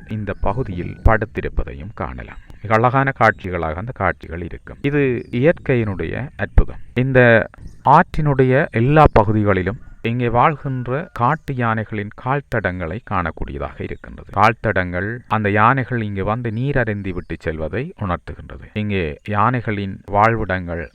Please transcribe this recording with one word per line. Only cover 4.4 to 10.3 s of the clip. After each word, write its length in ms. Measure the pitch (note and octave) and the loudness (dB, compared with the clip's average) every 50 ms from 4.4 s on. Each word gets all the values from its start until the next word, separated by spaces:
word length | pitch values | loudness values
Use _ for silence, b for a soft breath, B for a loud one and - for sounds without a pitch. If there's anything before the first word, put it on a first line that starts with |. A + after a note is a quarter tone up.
| F2+ | -10
இருக்கும். 340 | E2+ - - - - - - | -10 -12 -14 -16 -18 -12 -6
இது 460 | - C#3+ C#3+ D3 C#3+ C3 B2 A2+ - - | -4 -2 0 2 0 0 0 -2 -6 -6
இயற்கையினுடைய 1000 | - A#2+ B2+ D#3+ F3 - - - C3+ A#2+ A2 G#2+ F#2+ E2+ E2 E2+ - G#1+ B2 D#3 - | -2 0 2 2 2 2 0 0 0 0 0 0 -2 -4 -6 -6 -6 -6 -8 -8 -8
அற்புதம். 440 | - - C#3+ - - - - - - - - - | -8 -6 2 6 6 6 6 4 -10 -10 -6 -2
இந்த 560 | B2 B2+ C3+ C3 B2+ B2 A#2+ A#2 A2 - - - - - - - - - | -2 0 4 6 6 8 8 6 6 4 0 -6 -16 -18 -18 -10 -2 4
ஆற்றினுடைய 840 | B2 C#3 E3 F3+ - - - D#3 D3 C#3 C3 C3 B2+ B2+ C3+ E3+ - | 6 6 6 6 4 0 0 0 2 4 4 4 4 4 2 0 0
எல்லா 360 | - - A#2 C3 D3 D#3 D3 - - | 0 0 2 4 6 8 6 8 6
பகுதிகளிலும் 680 | A#2 G#2 G#2 G#2+ G#2+ G#2 G#2 F#2+ F#2 F2 F#2 A2 - - - - - | 6 4 4 4 2 2 2 2 2 0 -2 -4 -6 -8 -16 -14 -8
இங்கே 280 | - A2+ A#2 B2 B2 | -6 -4 -2 -2 -2
வாழ்கின்ற 800 | A#2+ | 0